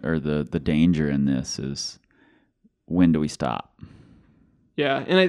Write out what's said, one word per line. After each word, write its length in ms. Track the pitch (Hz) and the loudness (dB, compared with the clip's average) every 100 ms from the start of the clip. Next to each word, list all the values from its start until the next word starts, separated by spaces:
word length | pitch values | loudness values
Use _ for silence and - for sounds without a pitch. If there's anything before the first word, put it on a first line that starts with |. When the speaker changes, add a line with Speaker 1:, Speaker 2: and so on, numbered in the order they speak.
| 71 | -2
Speaker 1:
or 140 | 80 | -2
the, 260 | 76 76 73 | -2 -2 -2
the 80 | 82 | -4
danger 500 | 78 78 85 78 73 | 0 2 4 4 0
in 160 | 69 69 | 0 0
this 340 | 65 64 - | 0 -4 -8
is 400 | 65 69 - - _ _ _ _ _ _ _ _ - | -8 -8 -10 -14 _ _ _ _ _ _ _ _ -2
when 260 | 87 87 | 4 4
do 80 | 78 | 4
we 80 | 76 | -2
stop? 500 | - 67 50 - _ - - - - _ _ _ _ _ - | -4 -6 -6 -10 _ -20 -20 -20 -20 _ _ _ _ _ -4
Speaker 2:
Yeah. 260 | 143 135 - | -2 -2 0
And 120 | |
I, 40 | 185 | 2